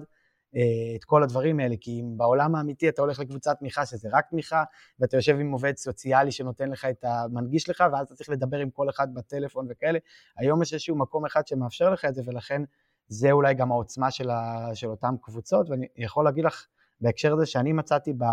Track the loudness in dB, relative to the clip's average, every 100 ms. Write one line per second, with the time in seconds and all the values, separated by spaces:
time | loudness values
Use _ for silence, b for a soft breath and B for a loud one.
0 | -2 _ _ _ _ 0 2 2 -2 -6
1 | 2 4 4 2 0 0 0 -2 -6 -8
2 | -6 0 4 4 4 0 -2 0 0 2
3 | 0 -2 -8 -4 -2 -2 -4 -4 -4 -6
4 | 0 0 0 -4 -2 -2 -2 b b -4
5 | 0 2 2 2 0 -2 -2 -2 -8 -8
6 | 2 4 4 0 -8 -6 -6 -4 -6 -4
7 | -4 -4 -4 -4 -2 -2 -2 2 2 2
8 | -4 -10 -6 -4 -2 -2 -4 -2 -2 0
9 | -4 -4 -10 -8 -6 -8 -10 -4 -2 -2
10 | b b b -2 2 4 2 -2 -2 -2
11 | 0 -2 0 0 0 -2 -4 0 2 2
12 | -2 -4 -6 -8 -6 -6 -6 _ _ _
13 | _ 2 4 6 6 4 2 0 -2 -2
14 | -2 -2 -2 -2 -4 -6 -6 -6 -8 -2
15 | -2 -2 -6 -12 0 2 2 -2 -6 -8
16 | -4 2 2 2 0 -2 -12 _ _ _
17 | 0 2 2 2 2 0 0 0 2 0
18 | 0 0 0